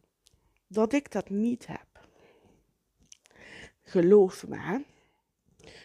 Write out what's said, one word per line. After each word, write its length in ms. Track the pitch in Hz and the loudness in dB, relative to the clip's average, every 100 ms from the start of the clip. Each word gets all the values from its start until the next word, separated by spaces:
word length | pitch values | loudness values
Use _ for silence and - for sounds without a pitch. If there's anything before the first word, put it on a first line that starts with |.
| _ _ _ _ _ _ - | _ _ _ _ _ _ -8
Dat 260 | 202 220 | -2 0
ik 180 | 285 - | -2 -4
dat 180 | 202 - | -8 -6
niet 380 | 202 233 240 - | -4 -4 -4 -10
heb." 180 | - - _ _ _ _ _ _ _ _ _ _ _ - - _ - - - - _ - | -18 -18 _ _ _ _ _ _ _ _ _ _ _ -20 -20 _ -20 -20 -20 -20 _ -4
Geloof 600 | 190 170 208 190 - - | 2 6 6 4 0 -14
me, 100 | - | -10
hè. 200 | 147 247 285 _ _ _ _ _ _ _ - - | -8 -8 -8 _ _ _ _ _ _ _ -20 -20